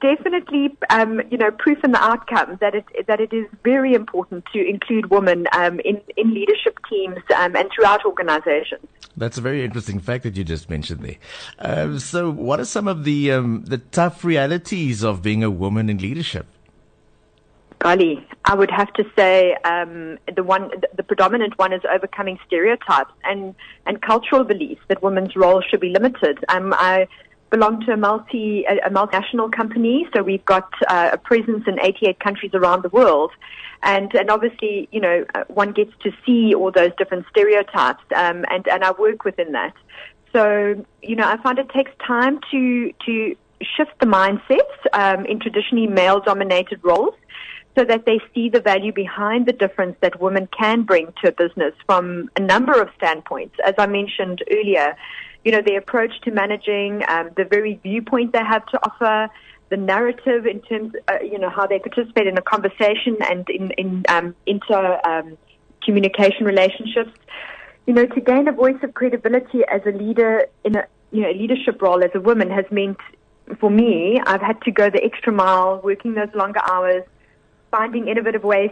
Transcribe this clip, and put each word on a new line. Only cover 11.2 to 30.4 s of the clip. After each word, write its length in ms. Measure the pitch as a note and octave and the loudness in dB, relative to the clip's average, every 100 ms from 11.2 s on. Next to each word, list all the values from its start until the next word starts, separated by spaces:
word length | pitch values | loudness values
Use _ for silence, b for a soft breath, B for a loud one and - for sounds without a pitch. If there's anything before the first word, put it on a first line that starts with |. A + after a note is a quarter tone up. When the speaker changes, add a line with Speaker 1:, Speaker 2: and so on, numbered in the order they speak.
| B B B - | B B B -10
Speaker 2:
Um, 400 | - D3+ D3+ C#3+ | -6 -4 -4 -6
so 320 | C3 E3+ E3+ | -6 -4 -4
what 280 | D3 A#2+ D3 | -4 -4 -4
are 60 | |
some 240 | B3 G#3+ G3+ | -4 -4 -4
of 160 | E3+ | -4
the, 280 | D3 C#3+ C#3+ | -2 0 0
um, 320 | C3 A#2+ A2+ - | 0 0 -4 -6
the 100 | B2 | -8
tough 480 | - F3 E3+ - | -4 -2 0 -2
realities 800 | F3 D#3 C#3 F3 - F#3+ C#3+ G#2+ | -2 0 0 -2 -6 -4 -4 -2
of 160 | A2 F#2 | -2 -2
being 240 | G#2 G#2+ | -2 0
a 60 | A2 | -2
woman 400 | F2+ F#2+ G#2+ A2 | -2 -2 -2 -2
in 80 | G2+ | -2
leadership? 480 | G2 D#3 E3 E2 - _ _ _ _ _ _ _ _ _ _ _ _ - | -4 -6 -8 -8 -12 _ _ _ _ _ _ _ _ _ _ _ _ -4
Speaker 1:
Golly, 460 | E3+ F#3 E3 D3 - - - | 0 2 2 -2 -10 -2 2
I 80 | |
would 160 | G3 G3 | 4 4
have 200 | G3 G3+ | 2 -2
to 100 | - G#3+ | -2 -2
say, 420 | - F#3+ F#3+ F3+ F3+ | 2 6 6 6 2
um, 540 | E3+ F3 E3+ E3+ D#3+ D#3+ - | -2 -2 -4 -10 -12 -12 -8
the 80 | F#3 | -4
one, 280 | F3+ F#3+ F#3+ | 0 0 -2
the, 180 | G3 - - | -6 -6 -6
the 60 | |
predominant 560 | - G#3 G3 A#3+ A3 - | -4 2 2 2 -2 0
one 160 | F#3+ | 0
is 80 | F#3 | 0
overcoming 540 | - F#3 G3 - F#3+ F#3 - | -2 -2 -4 -8 -8 -10 -4
stereotypes 640 | E3+ G#3 A#3+ - C#3 C3+ _ | 0 2 0 0 0 0 _
and, 300 | - G3 F#3+ - B B | -6 -6 -8 -14 B B
and 160 | - G3+ | -8 -6
cultural 440 | - A3+ A#3 C4+ | 0 0 2 2
beliefs 360 | A3+ G3 D3+ D3+ - | 2 -2 -4 -8 -6
that 140 | F#3+ | -2
women's 340 | G3 F#3+ F#3 F#3+ | 0 -2 -2 2
roles 280 | F3+ F#3 F3+ | 4 4 2
should 120 | G3+ | -2
be 100 | F#3 | 0
limited. 520 | F#3 B3+ B3 D#3 C#3 - | 2 0 2 0 0 -2
Um, 240 | F#3 F#3+ | -2 0
I 340 | - F#3 F#3+ F#3 b b _ _ | 0 2 2 0 b b _ _
belong 360 | A3 G#3+ A3 | 2 2 2
to 80 | A#3 | -2
a 40 | G#3+ | 0
multi-, 680 | G3+ A3 - A#3 G#3+ G#3 - | 0 0 -4 -4 -2 -2 0
a, 200 | G3+ F#3+ | 0 0
a 40 | |
multinational 600 | G3 G#3 G3 G3+ A#3 A3+ | 0 0 -2 -2 -4 -2
company, 560 | A3+ A3+ A#3 A3+ C4+ F4 | -2 -4 0 0 0 0
so 80 | G#3+ | -2
we've 220 | F#3 F#3+ | -2 -2